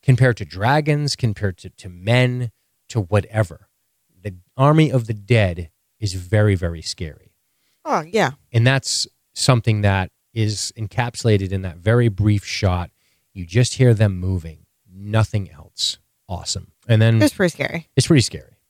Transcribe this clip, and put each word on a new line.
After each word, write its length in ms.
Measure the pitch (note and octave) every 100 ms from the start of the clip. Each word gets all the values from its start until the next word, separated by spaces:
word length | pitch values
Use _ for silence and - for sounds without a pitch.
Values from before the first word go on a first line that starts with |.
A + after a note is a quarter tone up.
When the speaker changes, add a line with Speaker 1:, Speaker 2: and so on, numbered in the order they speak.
Speaker 1:
Compared 340 | - A#2+ C3 A2+
to 60 |
dragons, 680 | E2 F#2 A2 D3 D3+ D3 C#3+
compared 420 | - A#2 G2 G#2 F2+
to, 120 | F#2
to 180 | _ G2
men, 600 | F2 F#2+ B2 B2+ B2 A#2+ _ _ _ _
to 120 | A#2
whatever. 680 | F#2 G#2 F2 A2 G2+ - _ _ _ _ _ F#2
The 140 | G2 F2+ _ -
army 340 | C#3 D#3 D#3
of 160 | B2+ A2
the 80 |
dead 560 | G#2+ G2+ A#2+ F#2+ E2+ E2+ _ _ _
is 140 | G#2
very, 400 | F#2 F2+ G#2+ G#2+ F#2+
very 260 | E2+ E2
scary. 520 | - - D#2+ - _ _ _ _ _ _
Speaker 2:
Oh, 160 | E4 A3
yeah. 300 | D#3 G#3+ D3 C#3 _
Speaker 1:
And 140 | A#2 A#2+
that's 400 | C3+ - - - _ _
something 480 | - - B2 A2+ G#2+
that 280 | G#2 G2 F#2 _ _
is 380 | A2+ G#2+ G#2 - -
encapsulated 760 | A2 - B2 - A#2 G#2 F#2+
in 100 | F#2+
that 140 | F2+ E2
very 300 | F2+ A#2+ A#2
brief 360 | F#2+ G#2 G#2
shot. 460 | - - G2 F2+ E2+ _ _ _ _
You 140 | G2+ E2+
just 280 | G2+ B2+
hear 200 | - B2+
them 240 | G#2+ G#2+ F#2
moving, 480 | F#2 F#2 D#2+ D#2 _ _ _
nothing 580 | F#2 G2+ A2 A2 G#2+ F#2
else. 480 | D#2+ D#2 - - - _ _ _
Awesome. 440 | F2 E2 F#2 F2 _ -
And 120 | A2
then 220 | A2+ A2+
Speaker 2:
It's 120 | D4+
pretty 180 | - F3+
scary. 360 | - C#3 E3+ - -
Speaker 1:
It's 100 | -
pretty 140 | D#3
scary. 340 | A2 D2+ - _